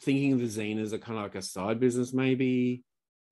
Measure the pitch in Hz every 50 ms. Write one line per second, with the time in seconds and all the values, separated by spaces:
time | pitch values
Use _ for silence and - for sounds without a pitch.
0 | - 147 139 139 139 135 135 123 120 113 104 110 104 107 107 110 107 107 92 92
1 | - 120 113 110 101 101 - 95 92 - - 95 92 107 113 113 127 123 117 127
2 | 127 123 127 127 131 131 131 123 131 127 127 123 123 123 123 123 - _ _ _
3 | _ _ _ _ _ _